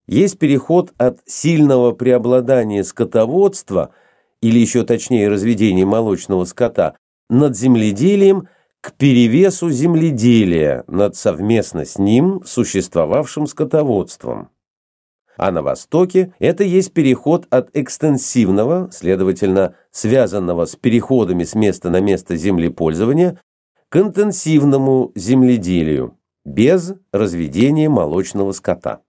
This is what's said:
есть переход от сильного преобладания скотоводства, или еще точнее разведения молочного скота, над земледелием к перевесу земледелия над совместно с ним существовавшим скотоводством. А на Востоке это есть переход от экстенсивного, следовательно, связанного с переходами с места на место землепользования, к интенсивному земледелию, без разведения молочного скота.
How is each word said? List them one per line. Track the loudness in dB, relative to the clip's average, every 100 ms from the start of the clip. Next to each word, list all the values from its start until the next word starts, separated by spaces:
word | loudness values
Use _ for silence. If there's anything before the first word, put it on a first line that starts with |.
| -4
есть | 0 0 0
переход | 0 0 0 0 0 -2
от | -2 -2 -10
сильного | -6 0 2 4 4 2
преобладания | 0 0 2 2 0 2 0 0 -2
скотоводства, | -4 -4 -2 0 0 2 0 0 -6 -4 -4 _ _ _ _ _
или | 0 2
еще | 2 0
точнее | -2 -2 -2 -2 0
разведения | 0 -2 0 0 2
молочного | 2 0 0 -4 -2 -4
скота, | -4 -4 -2 0 -2 -4 _ _ -2
над | 2 2 0
земледелием | 2 2 2 0 2 4 4 2 -2 _ _ _
к | -20
перевесу | 0 2 4 4 4 2 0 -4
земледелия | -2 0 2 0 2 4 4 4 2 0 -2 -6
над | -2 -2 -2
совместно | -4 -2 0 0 -2 -6
с | -8 -2
ним | 2 2 2 -2 -6
существовавшим | -4 -4 -4 -4 -2 0 -2 -4 -6 -8
скотоводством. | -6 -2 -2 0 -2 -4 -10 -12 -12 -14 _ _ _ _ _ _ _ _ -6
А | -4
на | -2
Востоке | -4 -6 -4 0 0 0 -2 -2
это | -2 0
есть | 0 0 0
переход | 0 0 0 0 -2 0
от | -2 -2 -6
экстенсивного, | -6 -4 -2 0 -2 0 2 2 0 -2 -6
следовательно, | -8 -2 0 0 0 0 0 0 -4 _
связанного | -8 0 2 0 -2 -4 -4 -4
с | -4
переходами | 0 0 2 0 0 -2
с | -2 0
места | 0 -2 -2
на | 0
место | 0 -2 -4 -6
землепользования, | -2 -2 -2 -2 -4 -2 0 0 0 -2 _ _ _ _ _
к | 0
интенсивному | 0 0 -2 -2 0 2 4 2 2 0 0
земледелию, | -4 0 2 4 2 0 -2 0 -2 -4 -12 _ _
без | -8 0 2 2 -2 -12 _
разведения | -4 -2 -2 -4 0 0 2 2
молочного | 0 0 -2 -4 -4 -4
скота. | -4 -6 -6 -6 -12